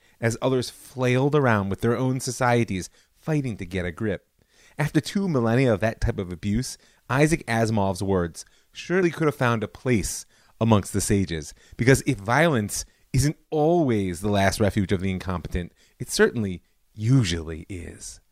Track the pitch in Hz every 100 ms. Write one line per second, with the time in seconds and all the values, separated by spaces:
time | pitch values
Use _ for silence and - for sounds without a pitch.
0 | _ - 117 117 131 131 117 - - 127
1 | 127 127 139 151 131 107 98 98 117 117
2 | 131 131 131 117 123 120 113 95 - _
3 | _ _ - 151 131 95 92 92 87 82
4 | 110 85 _ _ _ _ - - 147 156
5 | - 202 196 139 113 120 131 98 110 -
6 | 117 104 90 87 104 107 127 - _ _
7 | - 127 151 165 - 113 110 110 95 92
8 | 98 92 85 - - _ _ - - 180
9 | 175 147 160 - 123 113 104 - 127 117
10 | 80 - - _ _ - 113 107 - 101
11 | - 101 95 80 71 - - - 120 135
12 | - 117 101 131 170 127 104 - - _
13 | _ 127 143 - - 156 151 175 143 107
14 | 95 87 104 101 98 - 104 107 92 95
15 | 95 92 95 90 - 92 85 _ _ -
16 | 123 - 214 120 101 87 _ _ _ -
17 | 110 135 95 85 80 80 87 92 82 82
18 | - - _